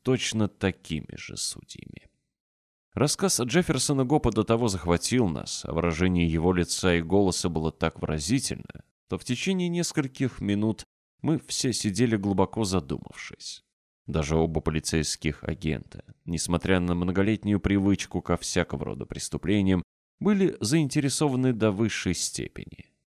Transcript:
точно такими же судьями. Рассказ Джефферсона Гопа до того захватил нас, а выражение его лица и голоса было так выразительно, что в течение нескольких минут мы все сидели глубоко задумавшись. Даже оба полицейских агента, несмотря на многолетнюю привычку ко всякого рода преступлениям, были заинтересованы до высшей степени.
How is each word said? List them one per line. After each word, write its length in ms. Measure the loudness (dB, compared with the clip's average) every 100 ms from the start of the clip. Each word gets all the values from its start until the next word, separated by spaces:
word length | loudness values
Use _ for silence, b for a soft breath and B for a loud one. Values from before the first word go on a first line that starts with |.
точно 460 | -2 0 0 0 -2
такими 680 | 0 -2 -2 -6 -8 -6 -14
же 220 | -14 -8
судьями. 720 | -8 -8 -16 -18 -18 -20 _ _ _ _ _ _ _ _ _ 0
Рассказ 440 | 0 2 0 0
Джефферсона 680 | 2 2 2 0 0 2 4
Гопа 260 | 4 4
до 120 | 2
того 260 | 2 2 2
захватил 580 | 0 2 2 2 2 2
нас, 360 | -2 -6 -8 -4
а 60 |
выражение 540 | 0 0 2 2 4 2
его 260 | 4 2
лица 440 | 2 0 0 2 2
и 80 |
голоса 440 | 4 4 4 2 -2
было 240 | -2 -2
так 300 | -2 -4 -2
выразительно, 840 | -4 -4 0 -2 -2 -8 -12 -18 -20 _ _
что 140 | -8
в 40 |
течение 460 | -4 -4 -2 0 0
нескольких 720 | -2 -2 -2 -4 -2 -4 -2
минут 420 | -2 0 0 -2 -10 _ _ _
мы 160 | -2 -2 -2
все 280 | -4 -2
сидели 420 | 0 -2 2 2 2
глубоко 480 | 2 2 2 0
задумавшись. 1000 | 0 0 -2 -8 -10 -16 -16 -16 -16 -16 _ _ _ _ -4
Даже 280 | -2 2 2
оба 260 | 2 0
полицейских 840 | 0 -2 0 -2 0 -2 -4 -4
агента, 600 | -8 -6 -4 -4 -8 -18 -20 -18 -8
несмотря 540 | -6 -2 -2 2 2
на 160 | 2 0
многолетнюю 640 | 0 2 2 0 0 0
привычку 640 | 2 2 4 2 0 -8
ко 120 | -2 -4
всякого 500 | 0 -2 -2 -4 -6
рода 200 | -8 -10
преступлениям, 760 | -10 -8 -6 0 2 4 2 0 _ _ _
были 380 | 0 2 2 0
заинтересованы 920 | 0 2 2 0 -2 0 0 2 0
до 160 | 2 2
высшей 460 | 2 0 0 -2 -2
степени. 760 | -4 -6 -10 -10 -16 -18 -20 _ _